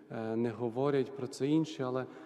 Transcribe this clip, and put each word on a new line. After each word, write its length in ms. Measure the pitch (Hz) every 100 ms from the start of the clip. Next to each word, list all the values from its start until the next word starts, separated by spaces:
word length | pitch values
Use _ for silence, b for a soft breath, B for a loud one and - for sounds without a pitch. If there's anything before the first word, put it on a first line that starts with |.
| B
е, 240 | 123 110 113
не 140 | 120
говорять 680 | 104 120 117 139 139 131 -
про 120 | 123
це 200 | - 139
інші, 360 | 156 156 -
але 220 | 127 127 127 B